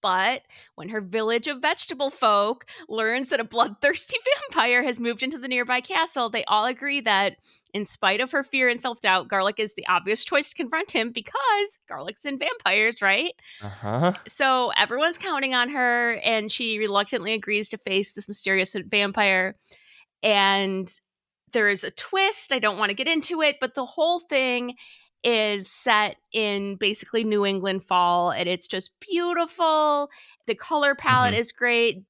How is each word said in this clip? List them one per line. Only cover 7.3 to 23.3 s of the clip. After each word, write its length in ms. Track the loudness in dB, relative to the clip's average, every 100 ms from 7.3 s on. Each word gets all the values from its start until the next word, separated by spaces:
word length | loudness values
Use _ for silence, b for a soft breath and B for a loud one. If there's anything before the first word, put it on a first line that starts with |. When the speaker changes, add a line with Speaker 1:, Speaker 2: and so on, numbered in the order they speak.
| -2 b b b
Speaker 1:
in 100 | -8 -6
spite 360 | -2 0 0
of 100 | 0
her 120 | -2
fear 260 | -2 0 2
and 100 | 0
self-doubt, 460 | -4 -2 2 2 2
Garlic 320 | 0 0 0
is 140 | -4
the 120 | -6 0
obvious 360 | 0 2 -2
choice 260 | 0 0 -2
to 60 | -8
confront 360 | -4 -4 -2
him 200 | -2 -2
because 680 | -6 -8 -4 0 0 -2 -8 _
Garlic's 340 | -12 -12 -10
in 140 | -8 -6
vampires, 640 | -4 -2 0 2 2 2
right? 320 | 2 2 0 -8 B B
Speaker 2:
Uh-huh. 520 | -14 -10 -4 0 0 0 -8
Speaker 1:
So 440 | 0 2 2 2 2
everyone's 400 | 2 2 0 -2
counting 360 | -4 -4 0
on 160 | 0 0
her, 440 | 0 0 2 0 0
and 280 | 0 0 -2
she 260 | -4 -2 -2
reluctantly 560 | 0 0 0 -2 -2
agrees 360 | -4 0 -2 -2
to 80 | -8
face 340 | -2 -2 -2
this 140 | -6 -10
mysterious 460 | -8 0 0 0 -4 -2
vampire. 680 | 0 0 2 2 4 0 -6 b b b b b _
And 680 | 0 4 4 4 2 -2 -6 -10 _ _ _ _ _
there 180 | 0 2
is 140 | 2
a 80 | -4
twist. 640 | -8 -4 0 0 0 -2
I 60 | 0
don't 180 | 0 0
wanna 160 | -2
get 140 | -2 0
into 340 | 0 0